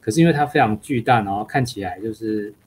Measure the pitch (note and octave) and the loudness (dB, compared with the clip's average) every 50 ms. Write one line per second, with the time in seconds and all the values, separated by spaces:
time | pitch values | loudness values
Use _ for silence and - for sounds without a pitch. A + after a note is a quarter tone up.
0 | _ - G#2+ D#3+ E3 E3+ D3+ D3 D3 C#3 - D3 C3 G#2+ G#2+ G#2+ - - C#3+ A#2+ | _ -2 2 4 4 4 4 2 0 0 2 2 2 2 0 -4 -4 -4 -4 -2
1 | - - B2 A#2 G#2 G2 G2 G#2 G#2+ - - C#3+ B2+ A#2+ - G2+ G2 F2+ F2+ F2+ | 2 2 2 2 2 0 -4 -4 -6 -2 0 0 0 0 -4 -8 -8 -8 -8 -8
2 | G2+ A2+ A2 G#2+ A2 A2 G#2+ G#2+ G#2 G#2 G#2 _ _ | -8 -10 -8 -6 -6 -4 -4 -4 -6 -8 -12 _ _